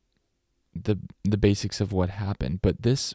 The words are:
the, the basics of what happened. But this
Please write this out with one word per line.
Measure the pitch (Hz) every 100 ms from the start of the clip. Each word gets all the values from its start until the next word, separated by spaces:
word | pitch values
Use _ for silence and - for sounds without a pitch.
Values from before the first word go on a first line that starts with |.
| _ _ _ _ _ _ _
the, | - - 101 - -
the | 98 104
basics | 104 101 104 -
of | 101
what | 95 90
happened. | 95 98 101 64 92
But | 98 -
this | 117 135 -